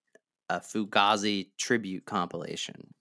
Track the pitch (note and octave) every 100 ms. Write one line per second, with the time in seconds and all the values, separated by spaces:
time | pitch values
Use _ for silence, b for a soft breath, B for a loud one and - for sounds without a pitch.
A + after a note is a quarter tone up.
0 | _ - _ _ - F2+ - A2+ G2+ G#2+
1 | G2+ G#2+ G#2 G2 F#2 - - A#2+ G2 F#2
2 | - G#2 E2+ E2+ F#2 - - - - -